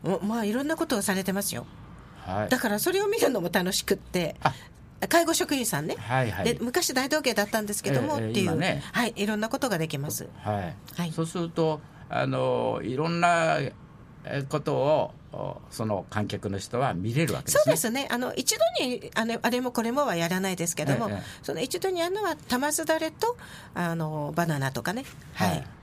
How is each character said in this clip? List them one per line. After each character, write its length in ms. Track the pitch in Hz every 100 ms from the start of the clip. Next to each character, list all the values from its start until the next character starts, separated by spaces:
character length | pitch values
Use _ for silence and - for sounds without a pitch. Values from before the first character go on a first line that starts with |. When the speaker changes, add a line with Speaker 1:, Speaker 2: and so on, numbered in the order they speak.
Speaker 1:
も 140 | - 196
う、 60 | 202
ま 140 | 233
あ、 60 | 208
い 80 |
ろ 100 | 226
ん 40 | 285
な 80 | 320
こ 80 | 330
と 120 | 233
を 40 |
さ 120 | 202
れ 100 | 185
て 100 | 190
ま 80 | 190
す 140 | 202 120
よ。 100 | 120 - - - - - -
Speaker 2:
は 200 | 92 -
い。 40 |
Speaker 1:
だ 100 | 254
か 100 | 247
ら、 100 | 208
そ 120 | 339
れ 100 | 370
を 60 | 403
見 120 | 427
る 100 | 466
の 120 | 240
も 80 | 170
楽 200 | 185 180
し 100 | 190
く 120 | - 190
っ 20 |
て、 380 | - 185 165 -
Speaker 2:
あ。 120 | - - - - - - -
Speaker 1:
介 160 | 330 339
護 80 |
職 200 | 330 -
員 120 | 285 233
さ 160 | 147
ん 60 | 156
ね。 80 | -
Speaker 2:
は 240 | 98 127
い 80 | 123
は 120 | 92
い。 20 | 98
Speaker 1:
で、 120 | 160
昔 320 | 240 302 -
大 160 | 262 262
道 100 | 302
芸 140 | 269
だ 100 | 214
っ 60 | 208
た 120 | 226
ん 40 | 208
で 80 |
す 100 | 208
け 80 | -
ど 100 | 262
も、 180 | - 302
Speaker 2:
え 20 |
え、 40 | 110
え 20 |
え、 40 |
Speaker 1:
っ 20 | -
て 40 |
い 40 |
う、 20 | 185
Speaker 2:
今 100 | 160
ね。 260 | - 143 -
Speaker 1:
は 120 | - 233
い、 80 | -
い 80 | 208
ろ 100 | 214
ん 60 |
な 80 | 220
こ 100 | -
と 80 | 269
が 100 | 180
で 120 | 160
き 80 | 147
ま 120 | 147
す。 180 | - - -
Speaker 2:
は 240 | 104 104
い。 140 | 90 - - -
Speaker 1:
は 100 | 175
い。 60 |
Speaker 2:
そ 120 | 160
う 40 | 165
す 100 | 180
る 120 | 170
と、 320 | 165 160 151 - - -
あ 160 | 127 131
の、 540 | 131 127 123 117 113
い 120 | - 127
ろ 140 | 160
ん 100 | 170
な、 380 | 175 170 165 156
え、 840 | 139 - - - - - - 139 135
こ 140 | 151
と 140 | 143 135
を、 380 | 135 151 - - -
お、 280 | - - - -
そ 140 | - 113
の 200 | 101 87
観 180 | 107 104
客 220 | 101 101
の 80 | 98
人 200 | - 117
は 140 | 135
見 200 | 87 98
れ 120 | 120 160
る 80 |
わ 80 | 78
け 40 | -
で 40 |
す 60 | -
ね。 40 | 622
Speaker 1:
そ 40 |
う 20 |
で 40 | -
す 120 | 226
ね。 180 | 240 277
あ 60 | 247
の、 160 | 254 -
一 200 | - 480 659 719
度 60 | 269
に、 260 | 247 - -
あ 100 | 226
の、 140 | 226
あ 80 | -
れ 100 | 247
も 120 | 254
こ 80 | 247
れ 100 | 226
も 140 | 247 285
は 100 | 170
や 140 | 165
ら 100 | 185
な 100 | 190
い 40 | 180
で 100 | 165
す 80 | -
け 100 | 143
ど 100 | 131
も、 140 | 117
Speaker 2:
え 40 |
え、 20 | 101
え 20 |
え。 40 | - -
Speaker 1:
そ 120 | -
の、 60 | -
一 220 | 262 359
度 80 | 381
に 100 | 370
や 80 | 339
る 60 | 392
の 80 |
は 140 | 403 302
玉 340 | - 247 294
す 140 | 302 311
だ 120 | 320
れ 140 | 320
と、 240 | 311 440 480 - - -
あ 200 | - 175 165
の、 360 | 156 156 147 156
バ 80 | 170
ナ 120 | 143
ナ 120 | 135
と 120 | 127
か 100 | 139
ね。 100 | 208 269 - -
は 140 | - 180
い。 20 |
Speaker 2:
は 60 | 160
い。 120 | 135 -